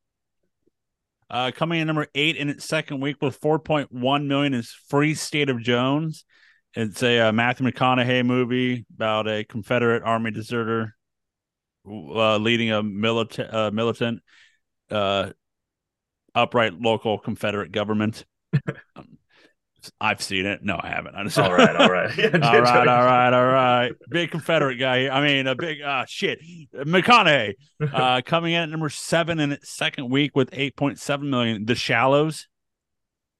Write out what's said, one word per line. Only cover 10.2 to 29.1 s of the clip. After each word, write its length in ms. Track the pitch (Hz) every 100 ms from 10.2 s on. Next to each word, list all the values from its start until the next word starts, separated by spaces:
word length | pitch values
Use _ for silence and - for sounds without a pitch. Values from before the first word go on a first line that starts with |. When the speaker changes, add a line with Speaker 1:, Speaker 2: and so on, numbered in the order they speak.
| 113
Speaker 1:
deserter, 640 | 107 107 120 110 113 110 - _ _ _ _ _ _ _ _ 95
uh, 520 | 107 73 92 110 107
leading 320 | 107 117 113
a 120 | 110
milita-, 720 | 107 98 113 117 110 - 123
uh, 180 | 110 107
militant, 520 | 107 117 110 117 117 - _ _ _ _ _ _
uh, 400 | 107 98 98 95 - _ _ _ _ _ _ _ _ _
upright 460 | 120 117 120 110 87
local 380 | 117 110 113 101
Confederate 540 | - 107 107 101 87
government. 520 | 104 104 107 107 107 - _ _
Speaker 2:
<laughs> 100 | 147 - - - -
Speaker 1:
Um, 220 | - - _ _ _ _ _ _ - -
I've 200 | 107 101
seen 240 | - 95
it. 160 | 98 98
No, 120 | 101 85
I 60 | 87
haven't. 260 | - 85
I'm 140 | - 101 -
Speaker 2:
All 180 | 95
right, 220 | 90 - 82
all 120 | -
right. 220 | 90 87
<laughs> 80 | -
Yeah, 120 | 208 170
Speaker 1:
all 180 | 120 120
right, 60 | 120
Speaker 2:
sorry. 220 | 123 123
Speaker 1:
all 160 | 123
right, 280 | 123 123 123
all 140 | 127 127
right. 460 | 131 127 123 123 123 -
Big 220 | 160 170
Confederate 420 | 170 - 165 143
guy 280 | 123 131 127
here. 100 | 135
I 120 | 131
mean, 220 | 147 139 131
a 80 |
big, 260 | 127 170 147
uh, 240 | 143 135 117
shit. 320 | - 180 123 160 175 147
McConaughey, 800 | - 139 185 175 240 185 147 104 98 _ -
Speaker 2:
<laughs> 120 | 151
Speaker 1:
uh, 280 | 127 127 127 -
coming 280 | 165 165
in 80 | 170
at 40 | 165
number 180 | 160 151
seven 500 | - -